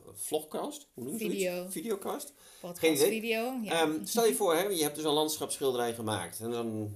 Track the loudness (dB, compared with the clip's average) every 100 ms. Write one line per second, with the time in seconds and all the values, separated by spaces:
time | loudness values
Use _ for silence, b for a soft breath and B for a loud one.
0 | -20 -12 -4 -4 -4 -8 -6 -10 -16 -12
1 | -8 -6 -4 -2 -2 -2 -6 -8 -4 -6
2 | -4 -8 -10 -18 B B -14 2 4 6
3 | 4 4 0 0 0 -4 0 2 2 2
4 | 0 4 4 4 4 4 2 2 0 0
5 | 2 4 2 0 -4 0 0 2 0 0
6 | -2 -2 -4 -8 -6 -4 -2 -4 -6